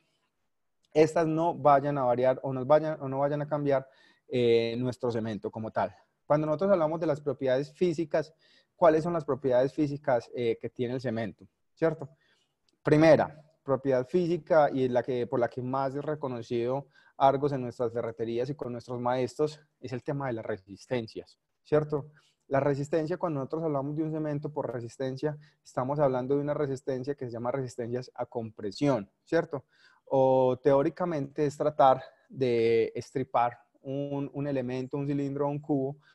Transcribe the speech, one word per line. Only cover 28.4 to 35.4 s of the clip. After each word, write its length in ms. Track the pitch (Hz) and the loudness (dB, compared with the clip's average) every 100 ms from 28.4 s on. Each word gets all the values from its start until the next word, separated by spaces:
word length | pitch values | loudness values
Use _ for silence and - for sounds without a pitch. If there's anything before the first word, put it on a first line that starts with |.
| 113 - 104 - 143 120 98 _ | -10 -10 -10 -2 0 0 -2 _
¿cierto? 400 | _ 165 165 139 - _ _ _ | _ -2 -2 -6 -12 _ _ _
O 540 | - 135 131 131 127 127 | -2 2 4 4 2 2
teóricamente 840 | 147 139 156 - 180 151 139 - 147 | 4 4 2 -2 -4 -4 -6 -2 -2
es 100 | 147 | -2
tratar 460 | 151 147 135 131 - - _ | -2 6 6 6 0 -20 _
de 640 | 160 131 117 113 117 110 | -4 0 4 4 4 2
estripar 640 | 120 - 139 127 123 120 120 _ _ | -2 -8 -6 -2 0 0 -2 _ _
un, 500 | 139 139 143 139 143 | -8 -6 -4 -4 -6
un 120 | 139 143 | -4 -4
elemento, 520 | 135 123 131 127 143 | -2 -2 -4 -6 -4
un 80 | 143 | -4
cilindro 400 | 143 139 139 | -2 -4 -2